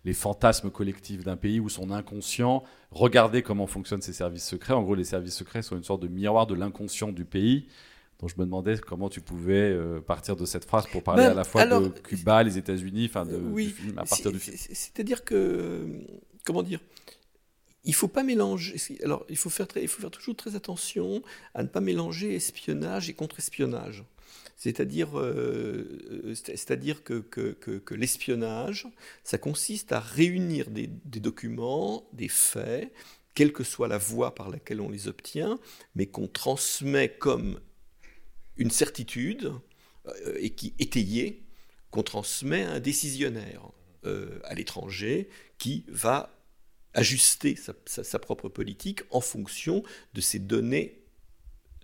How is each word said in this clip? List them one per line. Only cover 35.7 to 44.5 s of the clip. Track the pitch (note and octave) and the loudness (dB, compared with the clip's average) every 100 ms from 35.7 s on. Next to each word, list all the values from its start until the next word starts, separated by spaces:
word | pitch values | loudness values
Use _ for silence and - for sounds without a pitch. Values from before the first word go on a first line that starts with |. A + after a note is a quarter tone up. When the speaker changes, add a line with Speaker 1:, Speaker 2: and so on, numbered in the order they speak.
| - - | -20 -10
Speaker 2:
mais | - G2 | -4 -4
qu'on | - G2 | -4 -6
transmet | - C3 C#3 - - C#3 C#3 B2 | -4 -2 0 0 -2 2 2 2
comme | - C#3+ A#2+ G2+ - - - - - - - - - - - | 2 0 2 0 -6 -12 -20 -20 -20 -20 -18 -14 -12 -8 -2
une | A#2+ | 2
certitude, | - D3+ - A2+ A#2+ C#3+ C4+ E3 B2+ - _ _ - - | 2 2 -2 -8 -4 -4 -4 -6 -8 -16 _ _ -20 -18
euh, | F#2+ F2 - | -10 -8 -4
et | G#2 | -4
qui | - - - | -4 -6 -2
étayée, | C3+ B2 G2 A#2 D3+ - - - - - - | 0 2 2 2 -2 -6 -14 -18 -20 -20 -6
qu'on | A2 | -2
transmet | - G#2 - - C3+ F3 | -2 -4 -4 -4 -2 -2
à | F3+ | 0
un | D3+ | -2
décisionnaire, | C3 - D3 C3+ C3+ A2+ G#2 F2+ G2 - - - | 0 0 -2 -2 -2 -2 -8 -12 -16 -20 -20 -10
euh, | - G2 - - | -6 -6 -6 -12
à | - | -10